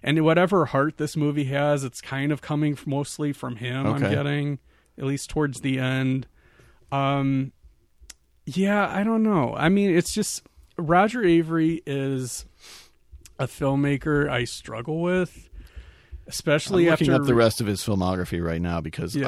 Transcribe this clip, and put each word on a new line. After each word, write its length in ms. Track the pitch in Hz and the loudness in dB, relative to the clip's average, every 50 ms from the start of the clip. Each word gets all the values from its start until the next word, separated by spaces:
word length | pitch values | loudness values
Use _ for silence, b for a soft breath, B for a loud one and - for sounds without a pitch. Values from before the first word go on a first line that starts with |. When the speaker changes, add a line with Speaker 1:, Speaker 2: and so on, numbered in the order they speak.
| B | B
Speaker 1:
And 200 | 135 147 160 156 | 0 0 2 4
whatever 440 | 160 185 175 180 175 202 190 156 135 | 4 4 4 4 4 4 2 2 2
heart 300 | - 139 139 156 151 - | 2 0 0 0 -2 -4
this 180 | 147 151 - 160 | -6 -4 -2 0
movie 280 | 147 147 147 147 143 | 0 0 0 0 -2
has, 380 | 131 139 143 143 147 147 143 135 | -2 0 0 2 2 2 0 -2
it's 180 | 127 - - | -6 -10 -12
kind 300 | - - 135 135 139 147 | -12 -8 -6 -4 -2 -2
of 100 | 151 135 | -2 -2
coming 320 | - - 156 147 151 151 143 | -4 -4 -2 0 0 0 0
f-, 120 | 135 - | -2 -4
mostly 480 | - 135 139 143 - - - 151 147 139 | -4 -2 -2 -2 -4 -6 -4 -4 -4 -4
from 220 | - - 127 123 | -6 -8 -10 -8
him, 300 | 110 120 123 123 135 135 - | -8 -6 -6 -4 -4 -4 -4
I'm 160 | - 143 139 | -2 -2 0
Speaker 2:
Okay. 100 | 143 147 | 0 0
Speaker 1:
getting, 460 | 143 143 143 143 147 143 147 143 135 _ _ _ _ _ _ _ - | 0 0 -2 -2 -2 -2 -4 -6 -6 _ _ _ _ _ _ _ -8
at 80 | 139 | -4
least 240 | 135 139 139 - - | -4 -4 -4 -6 -4
towards 300 | - 156 151 143 131 - | -2 -2 -2 -2 -2 -4
the 180 | - 135 131 131 | -4 -2 -2 0
end. 480 | 131 127 131 131 131 131 131 135 127 - b b b b b b b b b b b b | 0 -2 0 0 0 0 -2 -2 -4 -8 b b b b b b b b b b b b
Um, 600 | - 139 139 139 139 139 139 135 135 135 135 131 _ _ _ - _ _ _ _ _ _ - - - _ _ _ _ _ _ - 127 180 | -2 0 0 0 0 0 0 0 0 0 -2 -4 _ _ _ -20 _ _ _ _ _ _ -20 -20 -20 _ _ _ _ _ _ -8 -2 -2
yeah, 320 | 190 196 208 208 202 - - | 0 2 2 2 0 0 0
I 100 | 185 202 | -2 0
don't 200 | 226 226 220 220 | 0 2 2 2
know. 300 | 220 208 170 131 117 - | 4 4 2 2 0 0
I 140 | - 143 160 | 0 2 2
mean, 200 | 190 202 202 202 170 | 4 4 4 4 4
it's 180 | 170 170 - - | 2 2 0 -2
just, 300 | 214 208 - - - _ - _ - - _ _ - | -2 -2 -4 -4 -10 _ -16 _ -20 -20 _ _ -8
Roger 440 | 170 147 170 180 202 220 220 254 | 0 4 4 4 4 4 2 0
Avary 600 | 226 175 170 165 165 156 165 165 160 160 170 160 - | 2 4 4 4 4 2 0 2 2 2 0 -2 -4
is 600 | - 139 139 135 135 135 131 127 120 - - - - B B B B B B B B B _ _ _ - - - - - _ | -6 -4 -4 -2 -2 -2 -4 -4 -6 -8 -12 -14 -16 B B B B B B B B B _ _ _ -20 -20 -20 -20 -8 _
a 80 | 131 123 | -8 -8
filmmaker 800 | - - 147 135 139 139 143 143 143 131 - 160 151 143 147 143 | -6 -4 -2 0 0 2 2 0 0 -2 0 0 2 2 2 0
I 140 | 131 120 123 | 0 -2 -4
struggle 560 | 117 - - - - 113 110 120 - 156 165 | -4 -8 -14 -14 -12 -10 -10 -8 -6 -4 -2
with, 480 | 170 175 180 185 180 170 - - - - b b b b b b b b b b b b b b b - | -2 0 0 0 -2 -2 -6 -18 -20 -20 b b b b b b b b b b b b b b b -12
especially 580 | - - - 160 147 151 - - 196 185 175 170 | -12 -6 0 0 0 0 0 2 2 4 6 6
Speaker 2:
I'm 40 | |
looking 180 | 160 - 170 139 | 4 4 4 4
Speaker 1:
after 120 | 135 - | 4 4
Speaker 2:
up 60 | 143 139 | 4 4
the 80 | 120 | 4
rest 260 | 117 117 113 104 - | 6 6 4 4 2
of 60 | 117 101 | -2 -2
his 140 | 101 92 | -2 -2
filmography 600 | - - 104 95 92 92 92 92 90 82 - 85 85 | 0 -2 0 2 2 0 0 -2 -2 -2 -2 -2 -2
right 180 | 82 82 82 | -2 -2 -2
now 200 | 87 87 85 85 | -2 -2 -2 -4
because 340 | 78 80 - - 82 87 113 143 | -4 -6 -8 -6 -8 -4 -4 -2
I 20 | 139 | -2